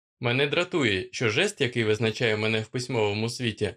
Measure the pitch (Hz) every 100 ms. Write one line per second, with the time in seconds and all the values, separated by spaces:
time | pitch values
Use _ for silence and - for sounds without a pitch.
0 | _ - 123 123 143 156 175 180 120 95
1 | - - 117 113 202 - 120 123 107 107
2 | 110 107 120 107 110 110 110 131 123 123
3 | 104 104 113 - 120 104 -